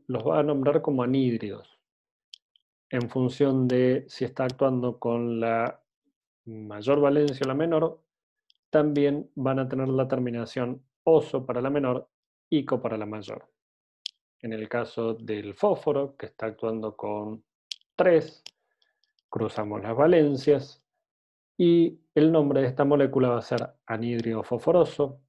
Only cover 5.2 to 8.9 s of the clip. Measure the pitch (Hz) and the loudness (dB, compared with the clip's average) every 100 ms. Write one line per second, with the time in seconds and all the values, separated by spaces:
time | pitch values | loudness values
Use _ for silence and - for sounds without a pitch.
5.2 | 120 113 113 113 120 - _ _ _ _ | -2 -2 -2 -2 -2 -8 _ _ _ _
6.2 | _ _ 113 110 104 104 113 143 143 147 | _ _ -18 -16 -14 -6 0 2 4 4
7.2 | 147 131 135 135 165 160 160 - _ _ | 0 0 -4 -2 0 0 0 -4 _ _
8.2 | _ _ _ _ _ 156 151 | _ _ _ _ _ 2 2